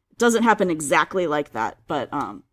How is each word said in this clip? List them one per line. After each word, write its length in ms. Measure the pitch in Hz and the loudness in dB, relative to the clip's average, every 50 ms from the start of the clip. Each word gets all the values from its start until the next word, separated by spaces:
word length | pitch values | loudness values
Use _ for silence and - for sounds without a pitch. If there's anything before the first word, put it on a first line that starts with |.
| _ _ _ | _ _ _
doesn't 260 | - 226 240 226 226 | 2 2 2 4 4
happen 280 | 233 240 - 226 202 180 | 4 2 2 2 2 -2
exactly 560 | 165 156 151 139 180 160 151 - - 190 180 | -2 -4 -2 0 2 2 2 0 -2 -4 -2
like 260 | 156 147 151 143 - | 0 -2 -2 -4 -4
that, 240 | - 113 113 101 - _ _ | -6 -6 -6 -6 -6 _ _
but, 240 | - 160 139 117 - - | -8 -6 -6 -6 -6 -6
um, 300 | 143 123 98 104 - _ _ | -6 -6 -6 -10 -16 _ _